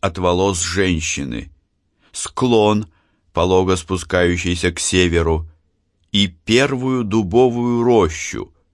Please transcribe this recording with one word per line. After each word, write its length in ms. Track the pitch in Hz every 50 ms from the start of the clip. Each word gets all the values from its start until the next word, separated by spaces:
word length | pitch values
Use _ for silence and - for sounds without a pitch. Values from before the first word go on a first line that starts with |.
от 180 | - 95 82 92
волос 420 | 90 87 90 90 95 101 95 87
женщины. 880 | - - 85 98 95 92 85 78 80 - - - 71 64 58 - - - - _ _ _ _ _ _ _ _ _ _ _
Склон, 720 | - - - - - - 131 123 117 110 104 104 104 104 104 - _ _ _ _ _ _ _ _ -
полого 420 | 82 85 92 92 92 92 92 92
спускающийся 960 | 90 - - 95 87 - - 92 87 87 87 87 87 - 87 87 85 - 90
к 80 | 87 -
северу, 680 | - - 92 90 90 85 85 85 80 82 80 80 80 80 - _ _ _ _ _ _ _ _ _ _ _
и 160 | - 101 101
первую 760 | 90 80 _ _ - 113 127 139 143 139 123 131 131 131 123 117
дубовую 800 | 98 107 113 101 87 101 120 131 123 117 120 120 120 120 120 117
рощу, 720 | 123 120 110 90 80 80 - - - - 53 50 - _ _ _ _